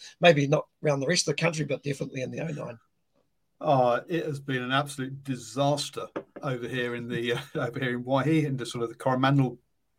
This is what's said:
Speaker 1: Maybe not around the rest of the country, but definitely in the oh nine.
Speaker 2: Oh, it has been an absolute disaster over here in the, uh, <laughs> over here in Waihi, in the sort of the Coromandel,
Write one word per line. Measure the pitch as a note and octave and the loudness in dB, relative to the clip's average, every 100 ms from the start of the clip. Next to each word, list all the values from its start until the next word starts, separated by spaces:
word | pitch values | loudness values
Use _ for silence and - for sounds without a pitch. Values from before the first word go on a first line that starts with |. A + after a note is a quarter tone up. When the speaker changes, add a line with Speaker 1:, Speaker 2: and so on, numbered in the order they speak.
| - - | -18 4
Speaker 1:
Maybe | F3 D3 C#3 | 6 6 6
not | D3+ - _ D3+ | 2 0 _ -2
around | C#3 | 0
the | C3+ | 0
rest | F3 - | 0 0
of | C#3 | 0
the | |
country, | E3 D#3 C3+ | 0 -2 -4
but | C3 | -4
definitely | C#3+ C#3 C3+ C3 | -4 -6 -6 -8
in | B2 | -8
the | A#2+ | -6
oh | E3 D3+ - | -8 -8 -10
nine. | A2+ _ _ _ _ _ _ _ - | -12 _ _ _ _ _ _ _ -4
Speaker 2:
Oh, | D#3+ C3+ B2 A#2 - | 2 6 6 4 0
it | E3 D#3 | -4 -2
has | C#3+ | -6
been | C#3 B2+ | -4 -2
an | B2 | 0
absolute | C3+ C#3+ - C3 C#3 - | 0 0 -4 -8 -8 -6
disaster | A#2+ - B2+ C#3 C#3+ - A2+ F#2+ - - - | -8 -6 0 2 2 -2 -8 -10 -10 -12 -8
over | C#3+ B2 A#2 | -6 -6 -4
here | B2+ A#2+ A#2+ | -4 -4 -4
in | A#2+ | -4
the, | A#2+ A#2+ | -4 -2
uh, | A#2+ - | -2 -4
<laughs> | D#3 | -6
over | B2+ C3 | -4 -2
here | B2 B2 | -2 -2
in | B2+ | 0
Waihi, | C3+ C3+ D#3+ D3 | 0 2 2 2
in | C3 | -2
the | A#2 | -6
sort | B2 A#2 | -4 -6
of | |
the | - | -2
Coromandel, | C3 B2+ C3+ C#3+ B2+ - _ _ _ | 0 2 4 4 4 -2 _ _ _